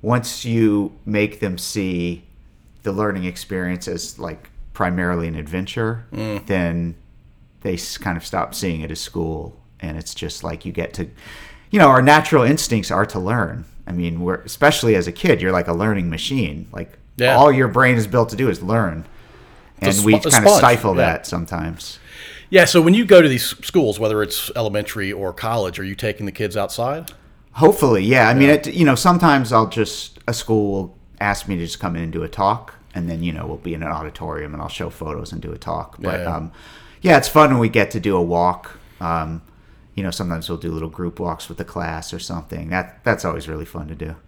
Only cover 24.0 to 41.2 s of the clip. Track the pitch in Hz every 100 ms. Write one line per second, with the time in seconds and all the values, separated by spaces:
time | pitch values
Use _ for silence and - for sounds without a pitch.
24 | 110 107 104 - - - 110 104 101 113
25 | 98 95 98 - 117 117 95 87 95 98
26 | 113 104 104 95 107 104 98 - 120 151
27 | 165 - - _ _ - 160 208 143 107
28 | 98 131 113 127 139 147 151 - 160 127
29 | 185 175 170 139 120 117 107 - 107 -
30 | - - - 117 - 110 104 98 90 -
31 | - - 101 101 - 92 82 - 95 85
32 | 82 82 78 - 98 113 - - _ -
33 | 85 82 85 78 78 76 87 82 80 78
34 | 78 76 82 76 76 76 80 - 85 -
35 | 78 76 80 - 80 78 80 80 80 -
36 | 87 92 85 82 80 - - - - -
37 | 185 151 - 151 147 131 113 113 98 110
38 | 95 95 85 87 87 87 - - - _
39 | 87 82 78 80 - _ _ - _ -
40 | 95 87 90 85 80 82 85 80 80 78
41 | 87 -